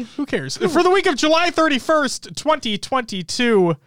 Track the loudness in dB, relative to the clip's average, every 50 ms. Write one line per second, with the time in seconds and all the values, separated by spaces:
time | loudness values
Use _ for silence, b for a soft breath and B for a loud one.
0 | -6 -8 -8 -8 -6 -4 -4 -6 -6 -6 -6 -2 -2 0 2 2 4 4 4 2
1 | 2 2 0 0 2 2 2 2 2 2 0 0 0 2 0 0 0 0 0 2
2 | 0 -2 -4 -8 -12 -14 -14 -6 -2 -2 0 0 0 -2 -4 -4 -4 -4 -2 -2
3 | -2 -4 -6 -8 -8 -6 -2 0 2 4 4 4 4 2 0 -2 _